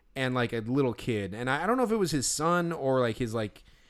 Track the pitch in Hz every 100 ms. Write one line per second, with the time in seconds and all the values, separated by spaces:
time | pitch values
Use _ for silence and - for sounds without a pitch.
0 | _ 135 127 127 117 113 110 135 131 113
1 | - 107 95 107 127 143 185 254 226 220
2 | 175 147 - - 160 175 170 160 135 131
3 | 120 110 117 113 107 - - -